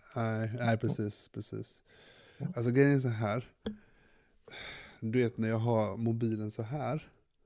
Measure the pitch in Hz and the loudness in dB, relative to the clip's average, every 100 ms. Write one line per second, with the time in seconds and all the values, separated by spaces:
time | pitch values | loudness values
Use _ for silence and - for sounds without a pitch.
0 | - - 113 110 110 120 120 113 117 - | -10 -4 -2 0 -2 0 2 2 2 -2
1 | 107 - - 113 107 107 107 - _ - | -4 -6 -14 -12 -10 -10 -12 -16 _ -20
2 | - - - - - - 120 123 139 139 | -20 -20 -20 -8 -6 -2 2 6 6 6
3 | 127 110 110 113 - _ - 214 - _ | 2 0 0 0 -4 _ -10 -10 -16 _
4 | _ _ _ _ - - - - - - | _ _ _ _ -20 -16 -14 -16 -18 -8
5 | 110 123 120 - 110 113 117 113 104 98 | 0 2 2 2 0 2 2 2 2 0
6 | 117 117 117 107 107 110 110 147 123 151 | 0 2 0 0 -4 -6 -6 -4 -4 -4
7 | - _ _ _ | -6 _ _ _